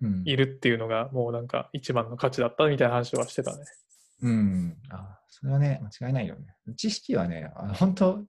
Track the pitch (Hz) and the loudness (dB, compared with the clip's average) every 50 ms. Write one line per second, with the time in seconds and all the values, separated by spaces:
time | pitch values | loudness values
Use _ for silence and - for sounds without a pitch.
0 | 120 107 98 92 92 151 139 131 135 131 135 131 - 123 117 113 113 113 113 113 | -2 0 0 0 0 0 2 2 2 2 0 0 2 2 2 2 0 -2 0 -2
1 | 120 135 135 127 120 117 117 117 120 123 - 127 - - - 147 - - 127 120 | -2 -2 -2 -2 -2 -2 -2 -4 -4 -4 -4 -4 -4 -6 -10 -10 -6 0 0 0
2 | 113 113 120 - - 131 127 - 120 117 - - 156 151 143 127 131 120 120 120 | 0 -2 -4 -2 -2 0 2 2 0 0 2 4 4 4 4 4 4 4 4 2
3 | 120 - - 127 117 - - - 135 - - 143 147 - - _ _ _ _ _ | 0 0 -2 -2 -2 -2 -4 -4 -4 -4 -6 -8 -14 -18 -20 _ _ _ _ _
4 | _ _ _ _ 127 120 113 110 104 98 92 92 87 85 - - - - 92 92 | _ _ _ _ 0 2 4 4 4 4 2 0 -2 -4 -6 -10 -16 -16 -16 -16
5 | 95 95 98 _ _ _ - - 139 135 135 139 143 143 135 - - 104 - - | -16 -16 -18 _ _ _ -18 -6 -2 2 2 4 4 2 0 -2 -6 -12 -10 -8
6 | - 123 135 127 107 85 73 - - - - _ _ - 113 - - 220 214 - | -4 -2 -2 -2 -2 -4 -8 -12 -16 -20 -20 _ _ -14 -10 -4 -4 -4 -4 -4
7 | - - 262 107 87 87 82 80 78 78 - - 90 101 101 - 180 190 185 - | -4 -2 0 0 0 -2 -4 -6 -8 -10 -10 -10 -8 -8 2 4 4 4 4 4
8 | 196 185 190 208 208 | 4 4 4 0 -8